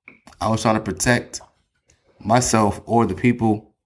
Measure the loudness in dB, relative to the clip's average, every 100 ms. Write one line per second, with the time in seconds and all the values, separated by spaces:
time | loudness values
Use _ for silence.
0 | -20 _ _ _ -4 -2 0 -2 -4 -4
1 | 0 0 -2 -16 -20 _ _ _ _ _
2 | _ _ 0 0 2 2 2 0 -2 0
3 | 0 2 0 2 0 -2 -6 _